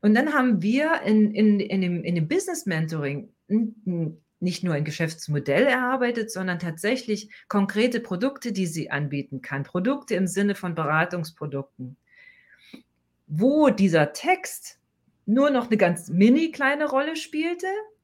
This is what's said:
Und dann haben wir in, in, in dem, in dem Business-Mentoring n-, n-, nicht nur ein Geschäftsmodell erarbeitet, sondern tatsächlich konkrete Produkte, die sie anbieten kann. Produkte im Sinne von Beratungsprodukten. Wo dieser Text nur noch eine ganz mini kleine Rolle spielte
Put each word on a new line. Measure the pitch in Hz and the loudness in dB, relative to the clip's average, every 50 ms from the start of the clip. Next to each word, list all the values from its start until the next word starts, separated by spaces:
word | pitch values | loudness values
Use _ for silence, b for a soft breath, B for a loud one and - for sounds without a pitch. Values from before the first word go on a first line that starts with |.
Und | - 208 214 | 4 4 4
dann | 233 269 311 294 | 4 4 2 2
haben | 294 254 254 233 180 | 2 2 4 2 2
wir | 165 208 226 269 294 311 330 - - | 2 2 2 2 2 2 0 0 2
in, | - 214 214 214 208 214 | 2 4 4 4 4 4
in, | 208 214 214 208 202 | 4 4 4 4 4
in | 190 202 - 196 | 2 -2 -2 0
dem, | 190 180 175 175 - | 0 0 -2 -2 -2
in | - 175 | -2 0
dem | 175 160 156 | 0 0 0
Business-Mentoring | 269 370 381 - 349 - - 202 170 160 160 156 160 156 143 139 143 143 - - _ _ _ _ | 0 -2 -2 -2 -6 -6 -4 -4 -2 -2 -2 -2 -4 -4 -4 -4 -4 -6 -8 -12 _ _ _ _
n-, | 190 220 233 214 - - - | 0 0 0 -2 -6 -8 -6
n-, | 185 180 170 165 156 160 - _ _ _ _ | -4 -4 -2 -2 -4 -6 -10 _ _ _ _
nicht | - 180 175 - - | -4 -4 -4 -2 -4
nur | 180 160 | -2 -2
ein | 143 147 | -2 -2
Geschäftsmodell | 156 147 - 165 156 160 - - - 151 147 - - 139 160 240 | -4 -4 -4 -4 -4 -4 -10 -6 -4 -4 -4 0 0 2 4 4
erarbeitet, | 285 247 254 254 247 262 262 247 240 240 233 220 220 | 4 2 0 0 -2 -2 0 0 -2 -2 -2 -6 -6
sondern | - 185 185 185 180 170 | -6 -6 -4 -4 -4 -4
tatsächlich | 175 175 160 160 - 202 247 262 - - 214 202 - B B B B B | -4 -6 -8 -4 -2 -2 -2 -2 -2 -4 -6 -6 -6 B B B B B
konkrete | - 208 196 196 196 208 220 247 - 233 | 0 0 0 0 0 0 0 2 0 -2
Produkte, | 233 - 185 175 208 269 277 - - 247 | -4 -4 -6 -2 -2 -4 -4 -4 -8 -8
die | 208 190 185 170 | -4 -4 -4 -4
sie | 156 160 156 - | -4 -6 -6 -4
anbieten | - 139 147 143 143 143 139 - - 131 | -4 -4 -4 -4 -4 -6 -8 -8 -10 -12
kann. | - - 139 139 139 | -10 -8 -8 -8 -8
Produkte | - _ 180 185 226 277 277 - - - | -6 _ -2 -2 0 -2 -2 -4 -4 -2
im | 180 190 180 | 0 0 0
Sinne | 180 196 202 202 196 | 0 0 0 0 0
von | 196 - 180 170 | -2 -6 -8 -4
Beratungsprodukten. | 165 160 143 151 156 165 170 - 143 156 156 - _ 156 147 139 139 135 _ _ _ 131 127 135 _ _ B B B B B B B B B B B B B B B B _ _ _ _ _ _ _ _ _ | -4 -2 0 2 2 0 0 -2 -6 -8 -8 -10 _ -10 -8 -6 -8 -8 _ _ _ -14 -14 -14 _ _ B B B B B B B B B B B B B B B B _ _ _ _ _ _ _ _ _
Wo | 151 156 196 262 285 302 302 277 | -2 2 2 4 6 6 6 4
dieser | - 208 196 196 160 165 147 147 - | 6 4 2 4 6 4 2 2 0
Text | - - 294 370 370 370 - - - - - - _ _ _ _ _ _ _ _ _ _ | -6 0 0 0 0 0 -12 -14 -14 -16 -18 -20 _ _ _ _ _ _ _ _ _ _
nur | - 208 254 277 294 | 0 2 2 4 4
noch | 277 254 233 240 | 2 0 0 0
eine | 226 214 | 2 2
ganz | 202 175 175 - - - | 4 2 2 0 -6 -4
mini | 147 175 202 226 247 302 330 320 | 2 4 6 6 6 6 4 0
kleine | 320 - 285 269 285 294 302 285 | -2 -2 0 0 0 0 -2 0
Rolle | 269 262 285 302 320 | 0 0 0 0 -4
spielte | 320 311 - - 302 320 339 349 349 370 381 381 415 427 427 _ _ | -6 -10 -8 -6 -4 -2 -2 -4 -4 -6 -6 -6 -6 -8 -12 _ _